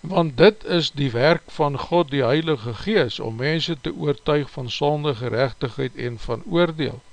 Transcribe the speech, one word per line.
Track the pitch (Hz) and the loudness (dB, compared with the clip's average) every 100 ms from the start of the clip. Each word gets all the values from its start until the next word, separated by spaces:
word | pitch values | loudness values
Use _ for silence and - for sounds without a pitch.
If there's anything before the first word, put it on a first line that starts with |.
| 165 | -2
Want | 190 165 120 | 0 0 6
dit | 185 214 | 6 6
is | - 175 151 139 | -2 -2 0 -2
die | 139 | -2
werk | 117 139 165 - | 2 4 2 -2
van | - 147 139 | -2 0 0
God, | 151 175 160 | 0 0 2
die | 139 | 2
Heilige | 117 143 160 143 113 113 - | 2 2 2 -2 -4 -6 0
Gees, | 214 123 - | 2 2 -2
om | 113 113 | -6 -4
mense | 139 165 156 151 | -2 0 -2 -4
te | 160 | -6
oortuig | 175 151 143 - 147 139 | -4 -2 -2 0 0 0
van | - 123 | -8 -8
sonde, | - 147 151 147 117 | 0 0 0 -2 -2
geregtigheid | 120 110 131 - 131 123 131 - | -4 0 -2 -2 -6 -4 -6 -4
en | 123 117 | -8 -6
van | - 117 - | -6 -6 -2
oordeel. | 170 175 160 131 113 - | 2 2 0 -4 -4 -16